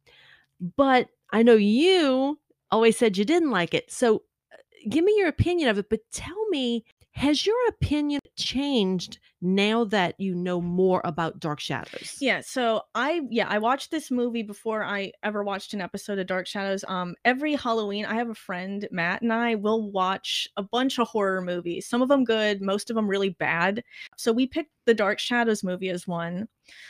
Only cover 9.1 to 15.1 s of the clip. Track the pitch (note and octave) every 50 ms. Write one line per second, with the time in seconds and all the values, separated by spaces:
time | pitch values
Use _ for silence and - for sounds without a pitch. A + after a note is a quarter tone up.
9.1 | - - _ _ _ _ F3+ F3+ F#3+ G3 G3+ G#3 A3 A#3 A#3+ G3+ A3 G3+ F3+ E3
10.1 | - - G3 F#3+ F3+ F3 F3+ F3+ F3+ F3 F3 F3 F3 F3+ F#3 F#3 F3+ F3+ - F3
11.1 | D3+ E3 E3 D#3+ - - - D#3+ D3 D3 - - D3 A2+ - - - - - -
12.1 | - - C#4 B3 G3 D#3 - - - C4 B3 A3+ A3+ - - _ - A3 B3+ D4
13.1 | E4+ F4 C#4 A3+ A3 A#3 G3 - G3+ G#3+ G#3+ A#3 C4+ C#4 - - E4 D#4 D4+ -
14.1 | B3+ B3 A#3+ B3 A3+ A#3 G#3+ G#3 G3+ - - A3+ A3 G#3+ G3 E3+ G3+ G3+ G3 -